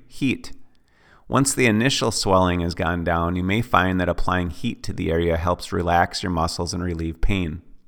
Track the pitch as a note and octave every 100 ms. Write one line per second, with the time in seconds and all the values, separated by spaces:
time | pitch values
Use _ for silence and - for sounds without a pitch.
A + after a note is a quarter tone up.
0 | - - A#3+ - - - - _ _ _
1 | _ - - A#2+ C#3 - A#2+ G#2+ C3 -
2 | A#2 - G#2 F#2 F2+ F2 F2 - E2+ F2
3 | E2+ E2+ E2+ F2+ F#2 G#2+ A#2+ F2+ F#2 F#2
4 | F2 E2+ - F2+ F2 - A#2 - - -
5 | E2+ E2 E2+ E2 F2 F2 - F#2 E2+ E2+
6 | F2+ - F#2+ E2+ E2+ - E2+ F2+ F2 E2
7 | E2 E2 - F#2+ E2+ E2+ - -